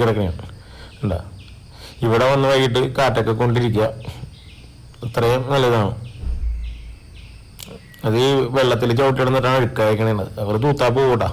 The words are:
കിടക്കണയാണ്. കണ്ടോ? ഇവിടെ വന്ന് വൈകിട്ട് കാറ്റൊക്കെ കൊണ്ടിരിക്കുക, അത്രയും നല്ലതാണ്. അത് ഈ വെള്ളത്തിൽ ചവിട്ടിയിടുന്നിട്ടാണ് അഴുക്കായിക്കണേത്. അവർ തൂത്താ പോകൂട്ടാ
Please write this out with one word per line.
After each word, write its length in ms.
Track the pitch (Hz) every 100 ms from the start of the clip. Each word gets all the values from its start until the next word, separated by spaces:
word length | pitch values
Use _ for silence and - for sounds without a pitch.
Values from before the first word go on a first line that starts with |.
കിടക്കണയാണ്. 420 | 117 104 95 82 - - - - - -
കണ്ടോ? 160 | 101 - - - - - - - - -
ഇവിടെ 300 | 117 117 127
വന്ന് 160 | 139 135
വൈകിട്ട് 480 | 135 131 120 135 131
കാറ്റൊക്കെ 360 | 135 131 123
കൊണ്ടിരിക്കുക, 500 | 110 120 117 120 104 110 - - - - - - - - - - -
അത്രയും 460 | 117 120 117 127 127
നല്ലതാണ്. 420 | 139 123 117 98 - - - - - - - - - - - - - - - - - - - - -
അത് 120 | - 110
ഈ 120 | 135 135 123 131
വെള്ളത്തിൽ 400 | 123 120 120 117
ചവിട്ടിയിടുന്നിട്ടാണ് 600 | 135 131 127 131 123 131
അഴുക്കായിക്കണേത്. 840 | 120 - 107 107 110 107 95 -
അവർ 160 | 104 107
തൂത്താ 260 | 143 143 123
പോകൂട്ടാ 400 | 123 135 117 95